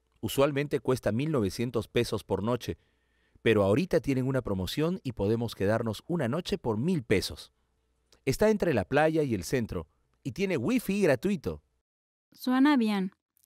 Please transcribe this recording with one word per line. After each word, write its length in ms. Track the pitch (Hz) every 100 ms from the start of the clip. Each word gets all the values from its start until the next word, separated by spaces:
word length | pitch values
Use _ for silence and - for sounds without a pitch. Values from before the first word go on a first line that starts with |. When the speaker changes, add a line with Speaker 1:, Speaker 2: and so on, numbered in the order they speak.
| _ _
Speaker 1:
Usualmente 580 | 110 - 143 139 147 143
cuesta 320 | - 127 110
mil 220 | 107 151
novecientos 560 | 143 98 - 120 117 -
pesos 340 | 123 117 107
por 220 | - 92
noche, 340 | 107 123 - 85 _ _ _ _ _ _
pero 220 | 117 104
ahorita 340 | 98 117 180 175
tienen 300 | 139 131 127
una 120 | 131
promoción 600 | 104 95 90 - 160 185
y 120 | 131
podemos 420 | 110 101 113 117 -
quedarnos 480 | 98 113 113 101 -
una 220 | 170 117
noche 300 | 151 - 180
por 200 | 127 107
mil 240 | 156 175
pesos. 480 | - 98 - - - _ _ _ _ _ _ _
Está 260 | - 127 214
entre 220 | 208 170
la 120 | 120
playa 400 | 90 139 160 160
y 100 | 143
el 80 | 104
centro 460 | - 135 110 90 78 _ _ _
y 80 | 139
tiene 260 | 110 196 165
Wi-Fi 460 | 135 254 - 202
gratuito. 600 | 175 131 190 185 - 73 _ _ _ _ _ _ _
Speaker 2:
Suena 460 | - 254 254 285 285
bien. 400 | 214 202 190 _ _ _